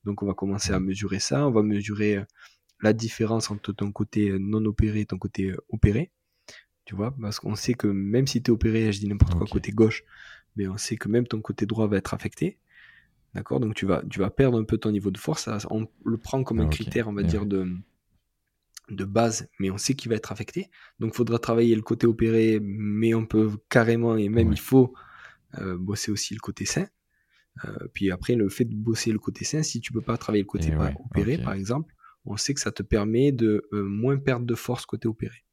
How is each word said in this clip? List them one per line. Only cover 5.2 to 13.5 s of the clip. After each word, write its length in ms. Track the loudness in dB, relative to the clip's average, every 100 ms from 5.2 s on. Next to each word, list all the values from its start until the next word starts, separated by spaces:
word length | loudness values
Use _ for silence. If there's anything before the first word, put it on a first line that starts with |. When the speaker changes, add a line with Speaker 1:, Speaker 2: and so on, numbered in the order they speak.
| -6 -4 -4
Speaker 1:
euh, 60 | -4 -8
opéré, 440 | 2 4 4 -2 _ _ _ -20 -20 _ _
tu 100 | -12
vois, 200 | -6 -6 -6
parce 200 | -8 -6
qu'on 160 | -6 -6
sait 180 | -4
que 140 | 0 0
même 400 | 0 0 0 2
si 120 | 0
t'es 120 | 2
opéré, 400 | 2 4 2 2
je 80 | 0
dis 80 | 0
n'importe 260 | 4 4
quoi, 80 | 4
Speaker 2:
Ok. 80 | 0
Speaker 1:
côté 220 | -4 -2
gauche, 320 | 4 4 4 -10 -20 -20 -20 _ -6
mais 120 | -4
on 80 | -4
sait 200 | -6 -6
que 120 | 0
même 180 | 0 0
ton 140 | -4
côté 260 | -6 -4 -2
droit 220 | 0 2
va 80 | 2
être 180 | -2
affecté, 440 | -6 -6 -4 -4 -4 _ -20 -20 -20 _ _ _
d'accord ? 260 | -10 -4